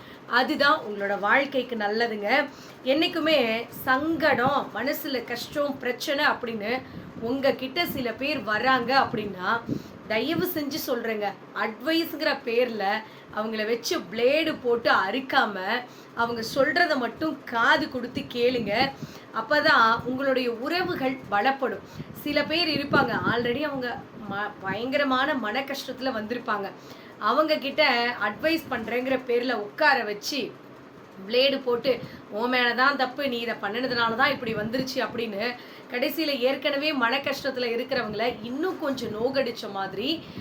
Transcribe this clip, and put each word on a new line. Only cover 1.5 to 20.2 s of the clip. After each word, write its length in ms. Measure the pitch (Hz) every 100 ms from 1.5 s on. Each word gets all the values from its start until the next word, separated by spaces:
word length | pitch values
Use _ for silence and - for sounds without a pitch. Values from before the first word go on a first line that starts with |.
| 262 240 220
நல்லதுங்க. 720 | 208 220 233 214 202 285 277 - - -
என்னைக்குமே 840 | 254 294 349 330 302 294 233 226 -
சங்கடம், 1000 | - - 269 311 330 - 247 - 180 151
மனசுல 500 | 202 262 302 302 247
கஷ்டம், 540 | - 233 - 302 285 -
பிரச்சனை 460 | 240 247 - 285
அப்படின்னு 580 | 285 220 233 226 208 262 - - - -
உங்ககிட்ட 640 | 233 269 269 - 262 339 349
சில 260 | 277 240
பேர் 320 | 220 277 277
வர்றாங்க 460 | 208 214 254 254 240
அப்படின்னா, 720 | 269 233 220 208 180 190 233 - - - - -
தயவு 420 | 220 269 330 359
செஞ்சு 220 | 320 285 311 -
சொல்றேங்க, 460 | 240 226 214 202 185 -
அட்வைஸ்ங்கிற 800 | 190 226 214 269 330 320 294 302 277
பேர்ல 400 | 240 233 240 214 196 220 - - - 214
அவங்கள 300 | 220 214 214
வச்சு 320 | 240 - 330
பிளேடு 580 | 175 220 240 302 320 277
போட்டு 280 | 240 233 294
அறுக்காம, 720 | 226 190 254 269 285 226 190 190 247 - - -
அவங்க 280 | - 233 233 220
சொல்றத 420 | 285 294 349 339 269
மட்டும் 480 | 226 - 320 262
காது 460 | - 233 254 302 220
கொடுத்து 300 | 254 240 -
கேளுங்க. 720 | - 247 240 254 202 214 269 - - - -
அப்பதான் 680 | - 254 294 302 269 226 233
உங்களுடைய 480 | 240 262